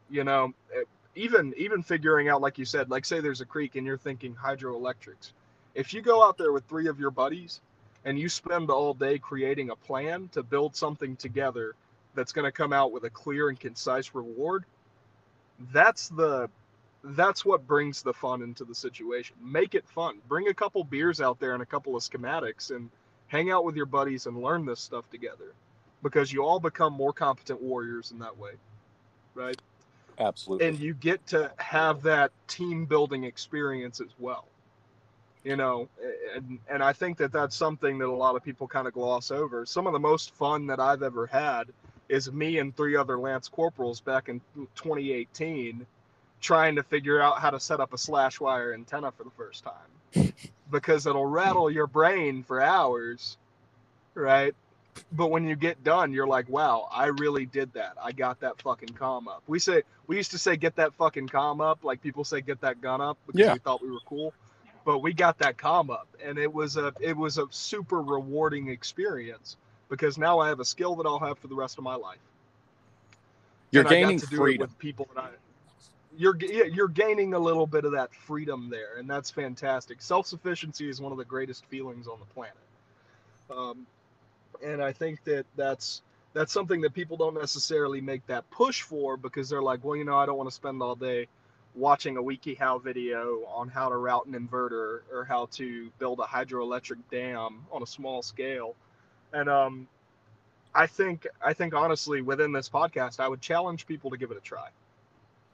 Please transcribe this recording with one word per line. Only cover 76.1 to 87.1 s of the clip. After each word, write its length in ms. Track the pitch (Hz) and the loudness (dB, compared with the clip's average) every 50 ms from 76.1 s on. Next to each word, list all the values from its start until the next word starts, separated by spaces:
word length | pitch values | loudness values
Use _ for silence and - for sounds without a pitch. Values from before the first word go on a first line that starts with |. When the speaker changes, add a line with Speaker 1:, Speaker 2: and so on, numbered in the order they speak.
| - | -2
Speaker 1:
you're 180 | 160 180 190 185 | 4 4 4 4
g-, 160 | 160 190 185 | 4 0 2
yeah, 120 | 208 226 202 | 4 4 4
you're 240 | 160 165 196 202 175 | 4 4 2 2 2
gaining 440 | 147 180 214 220 208 208 196 190 185 | 4 4 4 4 4 2 2 2 2
a 40 | 175 | 2
little 280 | 170 165 165 160 156 | 2 4 4 2 2
bit 200 | 151 151 151 143 | 2 2 2 2
of 60 | 147 | 2
that 220 | 143 135 127 - - | 0 0 -2 -4 -6
freedom 540 | - - - 151 151 156 147 135 123 120 120 | -14 -12 -8 -8 -6 -4 -4 -6 -6 -6 -8
there, 300 | 117 110 107 104 113 123 | -10 -10 -10 -10 -12 -12
and 100 | 127 135 | -8 -6
that's 220 | 143 143 135 - | -6 -6 -6 -8
fantastic. 720 | - 151 139 127 123 - 143 135 131 127 - - 120 - | -6 -6 -6 -6 -6 -4 -2 -2 -2 -2 -4 -8 -16 -10
Self-sufficiency 840 | - - 180 190 190 - 180 165 - 180 170 - 160 156 - - 147 143 | -2 2 2 2 2 0 -6 -6 -4 -4 -4 -4 -6 -10 -10 -8 -8 -8
is 120 | 131 131 | -8 -8
one 120 | 135 139 | -8 -8
of 60 | 135 131 | -8 -8
the 60 | 120 | -8
greatest 400 | 120 131 131 135 131 123 - - | -6 -6 -6 -6 -6 -8 -12 -14
feelings 400 | - 135 135 131 127 120 123 117 | -12 -10 -10 -10 -10 -12 -12 -14
on 140 | 117 113 107 | -14 -14 -14
the 60 | 104 | -16
planet. 300 | 104 - 127 113 104 - _ _ _ _ _ _ _ _ _ _ _ _ _ _ _ _ _ _ - | -18 -16 -14 -14 -14 -16 _ _ _ _ _ _ _ _ _ _ _ _ _ _ _ _ _ _ -14
Um, 360 | 127 127 123 123 120 127 123 - _ _ _ _ _ _ _ _ _ _ _ _ - - | -10 -8 -8 -8 -10 -12 -18 -20 _ _ _ _ _ _ _ _ _ _ _ _ -18 -12
and 200 | 143 151 151 143 | -10 -8 -4 -2
I 100 | 139 139 | -2 -4
think 320 | - - 165 160 156 - - | -4 -4 -6 -6 -6 -4 -2
that 220 | 156 147 139 131 _ - | -2 0 0 -2 _ -4
that's, 460 | 143 139 135 131 - - - - - _ _ _ _ _ _ - | -2 -2 -2 -2 -4 -6 -10 -10 -12 _ _ _ _ _ _ -4
that's 180 | 156 156 - | -4 -2 0
something 300 | - 202 190 175 185 165 | 0 -2 0 0 0 0
that 100 | 156 147 | 0 0
people 240 | - 175 175 160 | -2 -4 -8 -4